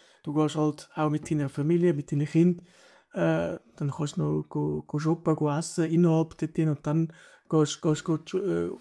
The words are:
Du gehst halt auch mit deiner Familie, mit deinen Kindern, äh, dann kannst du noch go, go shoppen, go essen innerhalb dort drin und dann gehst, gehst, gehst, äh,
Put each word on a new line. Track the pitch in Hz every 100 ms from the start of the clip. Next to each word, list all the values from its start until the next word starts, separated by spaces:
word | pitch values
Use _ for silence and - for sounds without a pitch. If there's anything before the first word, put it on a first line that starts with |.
| _ _
Du | -
gehst | 147 151 156
halt | 151 147 - -
auch | 156
mit | 151 156
deiner | 151 139
Familie, | - 147 170 175
mit | 147 143
deinen | 147 151
Kindern, | 160 175 175 - _ - _ _
äh, | 214 170 160 170 175 - -
dann | 147
kannst | - 147 -
du |
noch | 147 151 151
go, | 151 151 151 -
go | 151
shoppen, | 156 165 180 156
go | 151
essen | 143 160 - 160
innerhalb | 165 175 160 160 -
dort | 156 -
drin | 160
und | 147 -
dann | 156 165 - - - -
gehst, | 160 151 -
gehst, | 151 151 -
gehst, | 156 160
äh, | 185 190 170 175 -